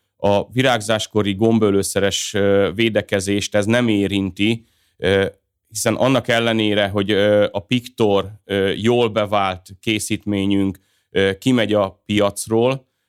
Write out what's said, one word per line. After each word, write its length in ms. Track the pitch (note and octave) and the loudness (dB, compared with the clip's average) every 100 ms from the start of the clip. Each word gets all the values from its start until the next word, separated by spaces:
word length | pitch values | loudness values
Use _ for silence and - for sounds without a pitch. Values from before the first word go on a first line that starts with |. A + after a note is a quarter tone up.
| _ - | _ -4
a 340 | G2+ G2+ - | 0 0 -2
virágzáskori 840 | B2 C3 A#2+ G#2 A2 - G#2+ G2+ | -2 0 0 0 -4 -2 -2 -2
gombölőszeres, 1000 | G2 A2+ A2+ G#2+ G2 F#2+ G2 G2 F#2+ - | 0 2 4 2 2 0 -2 -2 -2 -4
ö, 360 | G2+ G2+ G2 F#2+ | -2 2 2 0
védekezést 800 | F#2+ A#2 G#2 - G2+ F#2+ G2+ - | 0 0 0 -2 -4 -2 -4 -2
ez 100 | G#2 | -2
nem 240 | G2+ A#2+ A#2+ | 0 0 2
érinti, 800 | G#2 F#2+ G2 G2 F#2 G#2 A2+ _ _ _ - | 0 0 0 -4 -2 -2 -2 _ _ _ -6
ö, 300 | F#2 G2 G2 - _ _ _ | 0 2 0 -4 _ _ _
hiszen 260 | G#2+ - | -4 -2
annak 340 | - B2 C3 A#2+ | 0 2 0 0
ellenére, 600 | A#2 A#2 A2 G#2+ G#2 G2+ | 0 0 0 0 0 0
hogy, 220 | G#2 G2+ | -2 0
ö, 380 | G2 G#2 G#2 G#2 | 2 4 4 2
a 100 | G2+ | -2
piktor, 720 | - B2+ - - G#2+ G2 F#2+ G#2+ | -4 -4 -4 -2 0 0 -2 -12
ö, 260 | - G2 G2 | -6 -2 0
jól 380 | D2+ A2 B2 A#2 | 0 0 2 2
bevált 600 | G#2+ G#2 G#2 F#2+ F2+ - G2 | 0 -2 0 -2 -4 -12 -12
készítményünk, 960 | - A2 - G#2 G#2 G2+ G2 G2 G2 F#2 _ _ _ | -4 -4 -4 -6 -4 -2 0 0 -2 -4 _ _ _
ö, 280 | - G2 F#2+ | 0 0 0
kimegy 340 | B2+ B2 G#2 | 0 0 2
a 300 | G#2+ G2 - - | 0 -2 -6 -4
piacról, 800 | G#2 G2+ - - A2+ B2 C3+ _ _ | 0 0 -2 -4 0 0 -2 _ _